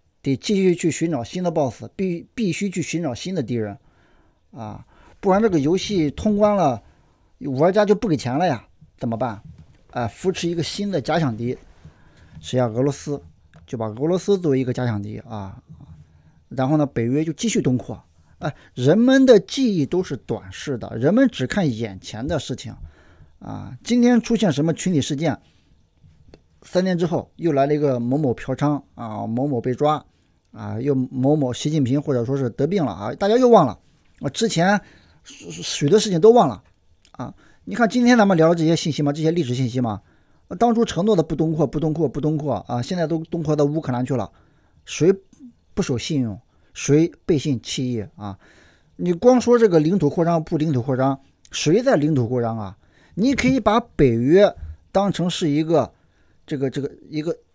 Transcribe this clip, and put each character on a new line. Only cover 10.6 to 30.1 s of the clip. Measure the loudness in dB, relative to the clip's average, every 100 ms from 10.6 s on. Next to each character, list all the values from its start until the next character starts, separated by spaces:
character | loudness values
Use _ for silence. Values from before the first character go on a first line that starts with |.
新 | -6 -6 -4
的 | -4
假 | -2 0
想 | 0
敌， | -2 -6 -8 -14 _ -20 -20 _ _ -20 -20
谁 | -4 -2
呀？ | 0
俄 | 0
罗 | -2
斯， | -4 -8 -10 -12 -20 _ -20 -12
就 | -8
把 | -6
俄 | -4 -2
罗 | -2
斯 | 0 0
作 | 2
为 | 0
一 |
个 | 0
假 | -2
想 | -4 -4
敌 | -6 -12
啊， | -12 -12 -12 -16 -20 -20 -20 -20 -20 _ _ _ _
然 | -4 0
后 | 2
呢， |
北 | 0 -2
约 | -2 -2
就 | -2
继 | -4 -2
续 | 0
东 | 0 0
扩。 | -4 -14 -18 _ _ -10
哎， | -10 -10 -12
人 | -2 2 4
们 | 4 6
的 | 8 6
记 | 4 -2 0
忆 | 0 0
都 | -2
是 | -4 -6
短 | -6 -8 -10
视 | -12 -8 -8
的， | -8 -2
人 | 2
们 | 4 2
只 | 0 -4
看 | 0 0
眼 | -2 -6 -10
前 | -14 -10 -6
的 | -6
事 | -6
情 | -10 -12 -16 -18 -20 -20 -20 -20 _
啊。 | -14 -12 -12 -12
今 | -2 2
天 | 4 4
出 | 2 2
现 | 2
什 | 2
么 | 0
群 | 0 0
体 | 0
事 | 0 -2
件， | -2 -4 _ _ _ _ _ _ -20 _ -20 -20 _ _
三 | -4 -2
天 | 0 0
之 | -2
后 | -2 -6 -6
又 | 0
来 | 2 2
了 |
一 | 2
个 | 0 0
某 | 0 0
某 | 0
嫖 | -2 -6
娼 | -2 -2 -2 -6 -14
啊， | -10 -8 -6
某 | -4 -2
某 | -2
被 | -4
抓 | 0 0 0 -6